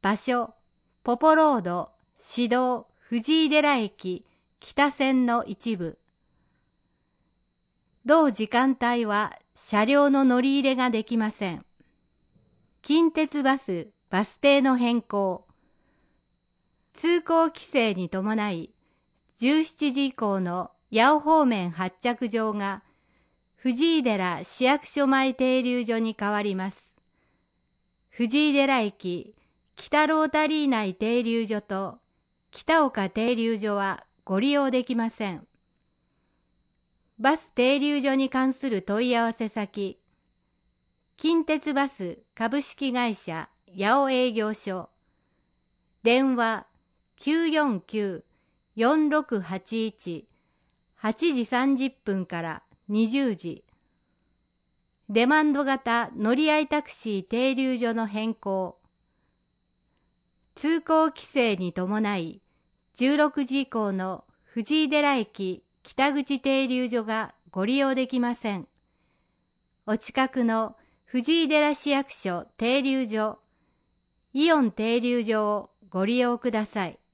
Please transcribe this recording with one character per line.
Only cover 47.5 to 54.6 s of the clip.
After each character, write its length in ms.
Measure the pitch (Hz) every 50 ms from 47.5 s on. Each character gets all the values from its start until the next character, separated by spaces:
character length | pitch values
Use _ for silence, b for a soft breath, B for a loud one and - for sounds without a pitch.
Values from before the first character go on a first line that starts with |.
| 302 311 302 277 220 180
九 420 | - - - 214 208 196 180 156 - _ _ _ _ _ _ _ _ _ _
四 340 | 214 226 247 302 311 302 294
六 320 | 302 302 294 - 240 202
八 460 | 180 160 190 190 190 - 220 226 220
一、 400 | 220 208 _ - 180 170 151 - _ _ _ _ _ _ _ _ _ _ _ _ _ _
八 380 | _ - 214 220 - 311 349 294
時 120 | 247 233
三 300 | - 262 247 262 277 277
十 120 | 247 269 262
分 360 | - _ _ 214 196 190 180
か 160 | _ 180 170
ら 220 | 170 165 156 - _ _ _ _ _ -
二 200 | 208 214 226 220
十 260 | 233 277 277 247 208
時。 280 | - - 170 - - _ _ _ _ _ _ _ _ _ _ _ _ _ _ _ _ _ _ _ _